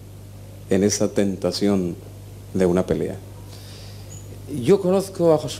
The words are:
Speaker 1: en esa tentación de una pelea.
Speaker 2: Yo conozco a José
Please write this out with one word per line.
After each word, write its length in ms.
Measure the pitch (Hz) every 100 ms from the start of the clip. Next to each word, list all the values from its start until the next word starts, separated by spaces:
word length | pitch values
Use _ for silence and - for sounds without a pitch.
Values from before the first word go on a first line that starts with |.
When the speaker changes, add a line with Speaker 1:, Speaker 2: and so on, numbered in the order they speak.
| - - - - - - -
Speaker 1:
en 160 | 95
esa 240 | 101 - 101
tentación 880 | - 101 92 90 87 101 98 87 82 - - - - -
de 140 | 92 92
una 180 | 90
pelea. 320 | 90 80 78 - - - - - - - - - - - - - - 135
Speaker 2:
Yo 160 | 120 196
conozco 540 | 180 196 - - 170
a 60 | 151
José 180 | 147